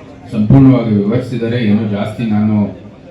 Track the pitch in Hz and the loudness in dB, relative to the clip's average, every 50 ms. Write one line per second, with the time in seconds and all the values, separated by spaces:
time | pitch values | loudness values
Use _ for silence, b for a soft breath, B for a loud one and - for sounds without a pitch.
0 | - - - - - - - 214 214 - 139 139 135 131 131 123 110 107 104 101 | -20 -20 -20 -20 -18 -10 -4 -4 2 4 6 6 6 6 4 4 0 0 -2 -2
1 | 98 104 113 127 127 110 120 113 113 113 120 123 117 104 101 110 113 101 101 101 | 0 0 -2 -4 -4 -6 -8 -6 -4 -4 -4 -2 -2 0 0 0 -2 -2 -4 -6
2 | 107 110 - - 120 110 104 104 107 107 107 104 101 95 - - - - - - | -6 -8 -8 -8 -6 -4 -2 -2 0 0 0 0 -2 -2 -6 -12 -20 -20 -20 -20
3 | - - | -20 -20